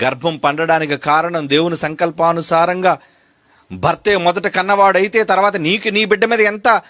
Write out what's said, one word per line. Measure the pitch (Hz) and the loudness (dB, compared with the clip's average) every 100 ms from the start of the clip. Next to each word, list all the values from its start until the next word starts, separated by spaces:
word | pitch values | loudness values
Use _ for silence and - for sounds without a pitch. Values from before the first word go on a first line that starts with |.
గర్భం | 123 131 165 156 | -2 -2 -4 -2
పండడానికి | 143 147 165 160 156 143 | -2 -2 0 0 0 -4
కారణం | 147 151 170 170 143 | 0 0 0 -4 0
దేవుని | 156 175 160 | 0 0 -2
సంకల్పానుసారంగా | 156 156 170 160 165 170 151 165 170 180 185 151 - _ _ _ _ _ _ | -4 -2 -4 0 -2 0 0 0 0 0 0 0 -6 _ _ _ _ _ _
భర్తే | 92 139 175 214 202 | -4 -2 0 0 2
మొదట | 175 175 196 | 0 0 -2
కన్నవాడైతే, | 190 190 202 196 185 202 220 | -2 0 4 4 4 0 -2
తర్వాత | 214 190 202 196 | 0 2 2 0
నీకు, | 156 208 226 | -2 -2 -2
నీ | 208 | -2
బిడ్డ | 214 208 | 0 0
మీద | 220 226 | 0 2
ఎంత | 208 208 233 208 | 0 0 0 0